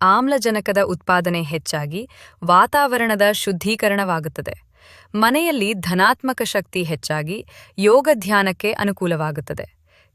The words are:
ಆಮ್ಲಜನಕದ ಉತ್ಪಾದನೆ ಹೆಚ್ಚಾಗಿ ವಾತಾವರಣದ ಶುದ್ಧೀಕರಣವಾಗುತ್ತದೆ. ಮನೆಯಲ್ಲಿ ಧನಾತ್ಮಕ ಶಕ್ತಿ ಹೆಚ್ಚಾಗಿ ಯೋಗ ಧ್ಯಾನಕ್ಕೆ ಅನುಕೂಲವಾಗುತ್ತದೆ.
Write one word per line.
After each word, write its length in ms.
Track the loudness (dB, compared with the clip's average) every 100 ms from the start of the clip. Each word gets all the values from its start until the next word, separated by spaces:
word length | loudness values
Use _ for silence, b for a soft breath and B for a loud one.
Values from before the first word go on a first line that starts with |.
ಆಮ್ಲಜನಕದ 760 | 2 2 2 0 0 -2 0 0
ಉತ್ಪಾದನೆ 580 | 0 -2 0 0 0 -2
ಹೆಚ್ಚಾಗಿ 680 | -4 -6 -6 -6 -6 -8 -12 B B B
ವಾತಾವರಣದ 800 | 4 4 6 2 2 0 0 2 2
ಶುದ್ಧೀಕರಣವಾಗುತ್ತದೆ. 1300 | 0 -4 -4 -2 -2 0 0 0 -2 -4 -10 -12 -14 _ b b b b 0
ಮನೆಯಲ್ಲಿ 580 | 2 2 0 0 -2
ಧನಾತ್ಮಕ 680 | -4 -2 2 2 2 -2 -4
ಶಕ್ತಿ 420 | -4 -4 -4 -6
ಹೆಚ್ಚಾಗಿ 640 | -4 -6 -6 -6 -6 -10 -12 B B 0
ಯೋಗ 320 | 4 6 4
ಧ್ಯಾನಕ್ಕೆ 580 | 2 2 2 2 0 -4
ಅನುಕೂಲವಾಗುತ್ತದೆ. 1040 | -2 -4 -2 -2 -2 -4 -6 -8 -10 -12 _ b b b